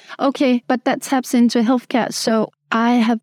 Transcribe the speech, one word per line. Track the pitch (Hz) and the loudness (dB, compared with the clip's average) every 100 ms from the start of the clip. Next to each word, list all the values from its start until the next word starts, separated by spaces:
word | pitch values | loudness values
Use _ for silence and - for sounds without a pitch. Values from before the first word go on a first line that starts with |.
| - - | -20 -4
Okay, | 277 - 269 247 - | -4 0 0 0 -2
but | 254 | -2
that | 269 262 | -2 -4
taps | - 269 - | -2 -4 0
into | 240 240 240 | 2 2 2
healthcare. | 220 254 - 247 - | 2 0 0 -4 -4
So | - - 220 - _ _ | -4 -2 0 -2 _ _
I | 226 233 | 0 2
have | 240 226 226 | 2 2 0